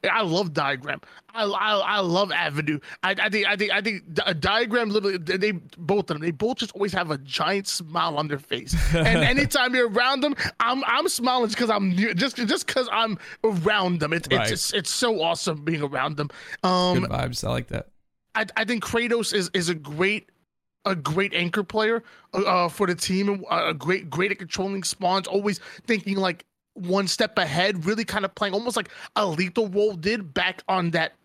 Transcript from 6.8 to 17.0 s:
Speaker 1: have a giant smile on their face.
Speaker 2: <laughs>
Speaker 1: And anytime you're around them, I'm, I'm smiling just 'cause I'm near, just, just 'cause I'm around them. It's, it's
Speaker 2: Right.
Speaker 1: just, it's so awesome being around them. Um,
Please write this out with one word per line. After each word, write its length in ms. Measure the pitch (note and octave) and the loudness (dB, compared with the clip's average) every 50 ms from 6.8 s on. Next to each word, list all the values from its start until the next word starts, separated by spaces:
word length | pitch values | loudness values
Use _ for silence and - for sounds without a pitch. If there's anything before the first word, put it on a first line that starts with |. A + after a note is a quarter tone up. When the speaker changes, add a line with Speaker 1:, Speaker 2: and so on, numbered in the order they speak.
| G3+ G3+ F3+ | -2 0 0
Speaker 1:
have 180 | F#3+ F3+ D#3+ | -2 -2 -2
a 60 | D3+ | -2
giant 500 | C#3+ C3+ C#3 C3 - D#3+ D#3+ G3 G3 G3 - | -6 -6 -6 -4 -2 0 0 0 0 -2 -4
smile 500 | - - F3 D#3 D#3+ E3+ E3 E3+ D#3 D3 | -6 -6 -6 -6 -2 -2 0 0 0 -2
on 100 | D#3 D3+ | -2 -2
their 100 | C#3+ C#3 | -4 -6
face. 380 | - - - A#2+ B2 - - E3 D3 | -4 -6 -6 -6 -4 -2 0 2 2
Speaker 2:
<laughs> 100 | - D3+ | 4 4
Speaker 1:
And 120 | E3 D#3+ - - - D#3 | 4 4 4 4 4 4
anytime 500 | A#3 B3 C#4 C#4+ - - C#4+ B3 B3 B3 | 4 4 4 2 2 2 2 2 4 4
you're 140 | B3+ B3 A#3 | 2 2 4
around 320 | G3 A3+ A#3+ B3+ C#4 C4+ | 4 2 2 2 2 2
them, 140 | B3 D4 C#4+ - - - - _ | 2 0 0 0 -4 -6 -2 _
I'm, 240 | A#3 A#3 B3 C4 C4+ | 0 0 2 0 0
I'm 220 | - A#3 C4 D#4+ - | 0 2 2 2 0
smiling 380 | - - A#3 B3+ B3+ B3+ A#3+ | 0 0 0 2 2 2 2
just 100 | G#3+ G#3+ | 0 0
'cause 140 | - B3 A3 | 0 0 2
I'm 260 | A3 G#3 G3+ F#3+ F3+ | 2 2 2 2 2
near, 160 | F3+ G3+ A3+ G#3 | 2 2 2 2
just, 240 | E3+ C4 C#4 - | 0 0 0 0
just 300 | - A#3+ G3+ D4 E4+ - | -2 0 0 0 0 -2
'cause 200 | - - C4+ B3+ A#3 - | -2 0 0 0 0 0
I'm 260 | G#3+ A3+ A3 G#3 - - - - - - | 0 2 0 0 -4 -8 -14 -14 -2 0
around 580 | A3 G#3 F3 D#3 G3+ G#3+ G#3 F#3+ F3+ F3 E3+ | 0 0 2 2 2 2 2 2 2 0 0
them. 120 | D3 D3+ D#3+ | 0 0 0
It's, 160 | E3+ - D3 | -2 0 0
it's 80 | - | 0
Speaker 2:
Right. 120 | B2 A2 G#2+ | 2 2 2
Speaker 1:
just, 260 | A2+ - - - - | 0 0 -2 -2 -2
it's 160 | G3+ E3+ - | -2 -2 -2
so 320 | - - B3+ A#3+ A3+ F#3+ D#3 | -2 0 0 0 0 0 0
awesome 420 | E3+ E3+ - - F#3 D#3+ D3+ D3 | 0 -2 -2 -2 -4 -4 -2 -2
being 160 | D#3 E3 D3+ D3 | -2 -2 -2 -2
around 360 | C#3+ C#3 C3 C3 D3+ D#3 C#3+ | -2 -2 -2 -2 -2 -2 -4
them. 100 | D3 C#3+ - - - - - - - | -6 -6 -6 -14 -16 -14 -14 -2 0
Um, 380 | F#3 F#3 F3+ F3+ F3+ F3+ F3+ | 2 2 4 4 4 2 2